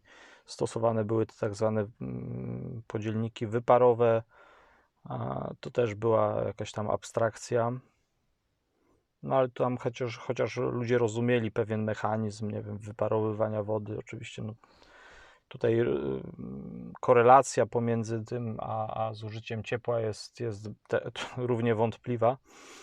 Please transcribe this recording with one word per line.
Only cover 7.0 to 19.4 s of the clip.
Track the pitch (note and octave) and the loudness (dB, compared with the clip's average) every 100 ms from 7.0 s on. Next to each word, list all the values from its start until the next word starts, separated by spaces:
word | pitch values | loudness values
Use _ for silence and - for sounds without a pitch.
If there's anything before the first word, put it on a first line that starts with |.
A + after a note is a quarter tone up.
| - - A2+ - - A#2+ A#2 B2+ - _ _ _ _ _ _ _ _ _ _ _ _ _ | -2 0 0 -2 -2 0 0 -2 -12 _ _ _ _ _ _ _ _ _ _ _ _ _
No | C#3+ C3+ | 0 2
ale | C3 | 2
tam | - B2+ B2 | 0 0 0
chociaż, | B2+ A#2+ B2 A2+ | -4 -4 -6 -6
chociaż | - A#2+ A#2 B2 | -6 -2 -2 -2
ludzie | B2+ A#2+ A#2 B2 | -2 -2 2 2
rozumieli | A#2 A2 A#2+ B2 A2 | 2 2 2 2 2
pewien | - G#2+ G#2+ | -2 0 0
mechanizm, | G#2+ G#2 G#2+ A2 A2 G#2+ G#2 | -2 -2 0 0 -2 -4 -6
nie | G#2+ | -6
wiem, | G#2+ G#2 | -8 -10
wyparowywania | G#2 G#2+ G#2+ A2 G#2+ G#2 A2 G#2+ | -12 -4 0 2 0 0 0 0
wody. | G#2 G#2+ G#2+ G#2+ | -2 -2 -4 -8
Oczywiście, | - A#2 A#2 - | -10 -12 -12 -10
no, | A2 A2+ _ _ - - - - - _ _ | -10 -12 _ _ -20 -20 -20 -20 -20 _ _
tutaj, | - A#2 A2+ | -2 2 4
y, | A#2+ C#3+ C#2 - - - - - - A#2+ - - | 4 2 0 -4 -6 -12 -12 -10 -12 -12 -14 -4
korelacja | - B2 A#2+ C3+ - - A2+ | 6 8 10 10 8 2 0
pomiędzy | B2 A#2 A#2 A2 A#2 | 0 0 0 -2 -4
tym | G#2+ B2 A#2 A2 | -4 -6 -6 -6
a, | G#2 A2 A2 - A2 | -6 -4 -4 -4 -6
a | |
zużyciem | G#2+ A2 A2 | -6 -10 -10